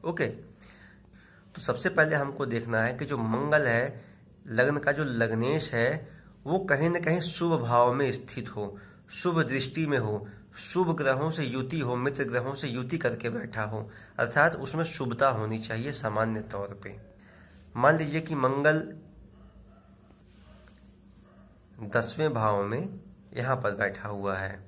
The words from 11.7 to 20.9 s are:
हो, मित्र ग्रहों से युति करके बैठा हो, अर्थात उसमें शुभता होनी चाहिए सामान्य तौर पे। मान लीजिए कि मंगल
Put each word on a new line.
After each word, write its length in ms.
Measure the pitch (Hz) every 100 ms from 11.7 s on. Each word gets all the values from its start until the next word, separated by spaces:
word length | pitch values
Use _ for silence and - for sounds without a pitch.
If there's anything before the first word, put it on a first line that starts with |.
| 160
हो, 160 | 123 123
मित्र 280 | 131 139
ग्रहों 300 | 127 120 123
से 140 | 139 143
युति 300 | 120 127 165
करके 320 | 123 113 120
बैठा 320 | 113 101 113
हो, 260 | 107 110 107 - - -
अर्थात 380 | 120 143 160 160
उसमें 280 | 131 156
शुभता 440 | 165 - 127 117 139
होनी 280 | 117 107 110
चाहिए 340 | 110 113 135
सामान्य 480 | 143 110 107 113 110
तौर 360 | 104 101 101 104
पे। 120 | 98 - - - - - - - -
मान 220 | 113 131 160
लीजिए 220 | 156 151
कि 140 | 160
मंगल 480 | 151 131 135 147 156 - - - - - - - - - - - - - - - - - - - - -